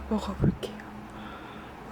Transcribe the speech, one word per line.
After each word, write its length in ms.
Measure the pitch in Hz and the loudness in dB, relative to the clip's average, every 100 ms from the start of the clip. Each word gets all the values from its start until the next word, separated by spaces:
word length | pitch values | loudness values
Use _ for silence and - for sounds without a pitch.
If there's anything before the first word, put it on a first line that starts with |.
| - | 2
먹어볼게요. 680 | 214 - 190 - - - - - - - - - - - - - - - | 2 2 6 6 6 -2 -6 -8 -10 -10 -8 -8 -8 -8 -10 -10 -10 -4